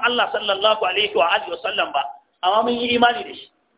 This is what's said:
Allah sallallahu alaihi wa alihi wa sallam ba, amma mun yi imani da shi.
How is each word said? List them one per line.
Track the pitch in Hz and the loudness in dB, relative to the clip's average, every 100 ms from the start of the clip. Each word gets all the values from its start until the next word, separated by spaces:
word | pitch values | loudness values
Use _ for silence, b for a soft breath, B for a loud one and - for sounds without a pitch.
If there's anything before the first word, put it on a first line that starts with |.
Allah | 233 240 202 | 2 0 0
sallallahu | 208 208 196 214 214 | -2 -2 2 2 2
alaihi | 190 185 208 | 0 -2 0
wa | 208 170 | 2 2
alihi | 208 170 | 0 -2
wa | 170 | -6
sallam | 208 202 160 | -4 -4 -2
ba, | 143 139 - _ _ | -2 -6 -10 _ _
amma | 180 214 | 0 2
mun | 240 | 2
yi | 240 240 240 | 0 0 4
imani | 240 214 | 4 2
da | 175 | -6
shi. | - - _ _ | -14 -20 _ _